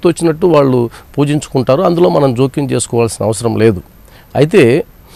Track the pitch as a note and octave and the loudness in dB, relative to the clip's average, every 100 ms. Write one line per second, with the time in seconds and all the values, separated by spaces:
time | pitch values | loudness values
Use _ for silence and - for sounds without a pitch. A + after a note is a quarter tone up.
0 | F3 E3 E3+ D#3 F#3 D3 C#3 B2+ A#2 - | -2 0 -2 0 0 2 2 0 -2 -8
1 | - - C#3+ D3 - C#3 B2 C#3 F#3 E3+ | -10 -4 -2 -2 -4 -4 0 0 0 2
2 | F3+ E3+ C3+ A#2 C3+ D3+ C3+ B2+ - A#2+ | 0 2 0 0 -2 -2 -4 -4 -4 -2
3 | A#2 - G#2+ G#2+ A#2 G#2+ A2+ F2+ - - | -2 -2 -4 -2 -4 0 0 0 -6 -20
4 | - - - A#2+ D#3 G3+ A#2 D3 - - | -20 -20 -6 -2 2 4 4 2 -4 -14
5 | - | -20